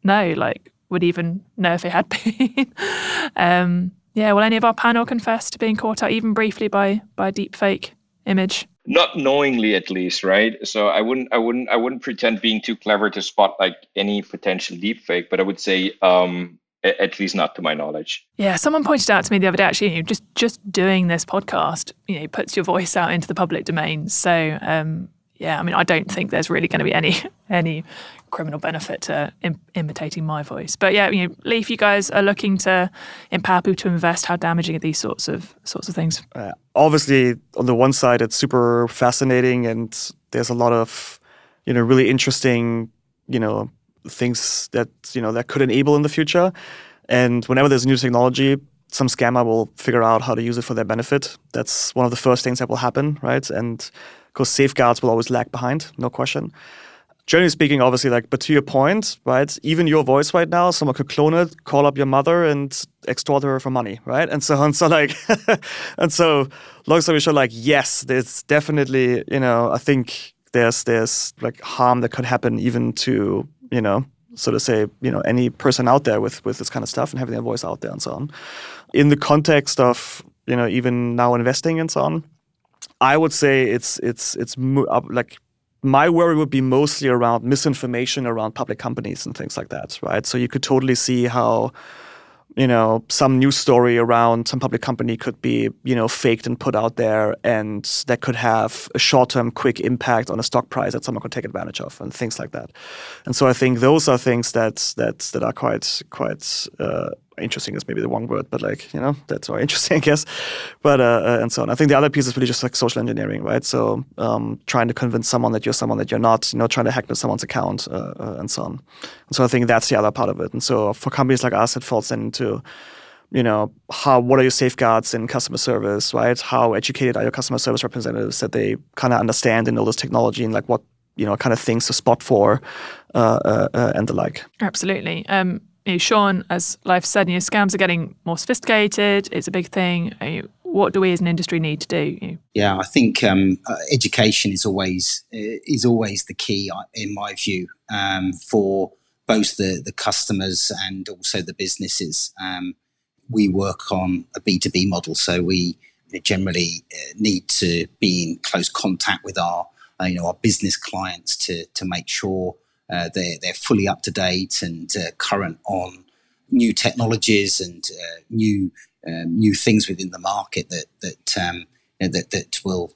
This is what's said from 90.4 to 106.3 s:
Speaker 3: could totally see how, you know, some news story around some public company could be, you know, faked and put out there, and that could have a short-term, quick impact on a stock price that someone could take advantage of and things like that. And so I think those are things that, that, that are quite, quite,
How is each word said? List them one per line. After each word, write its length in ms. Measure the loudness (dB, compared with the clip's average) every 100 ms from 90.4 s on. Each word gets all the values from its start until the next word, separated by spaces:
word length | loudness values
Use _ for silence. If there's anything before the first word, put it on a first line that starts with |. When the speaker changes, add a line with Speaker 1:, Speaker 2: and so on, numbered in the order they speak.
| -2
Speaker 3:
could 140 | -2
totally 320 | 2 2 2
see 300 | 0 2 0
how, 480 | 2 2 2 2 0 -6 -20 -20 -20 -20 -20 _ _ 0
you 100 | 4
know, 380 | 4 4 2 -2
some 280 | 2 4 4
news 200 | 4 2
story 400 | 4 6 6 4
around 500 | 4 4 4 2 0
some 120 | -4
public 200 | -2 -2
company 380 | -4 -4 -2 -2
could 240 | -6 -4
be, 260 | -2 0 -2 -4
you 120 | -2
know, 140 | 0 0
faked 380 | 2 2 2 -2
and 120 | -4
put 160 | -2
out 220 | 0 -2 0
there, 400 | 0 2 0 0
and 400 | 0 0 -2 -6 -6 -6 -2
that 160 | -2
could 140 | -2 -2
have 520 | 0 2 0 -6 -8
a 40 | -2
short-term, 520 | 2 4 4 2 -2
quick 280 | 0 -2 0
impact 500 | -2 -2 0 0 0
on 100 | -4
a 20 |
stock 280 | -2 -2 -2
price 240 | -4 -4
that 100 | -4
someone 160 | -6 -8
could 120 | -8
take 120 | -8
advantage 380 | -8 -8 -8 -10
of 180 | -12 -12
and 140 | -14
things 240 | -6 -6 -6
like 140 | -10
that. 180 | -10 -14 -20 -20 -18 -18 -14 -6
And 100 | 4
so 100 | 4
I 60 |
think 280 | 6 2 4
those 280 | 6 6 4
are 80 | 2
things 360 | 2 0 0
that, 420 | 0 0 -2 -6 -2
that, 220 | -4 -4
that 240 | -6 -4
are 100 | -4
quite, 480 | -2 -2 -2 -4 -6 -10
quite, 580 | -6 -6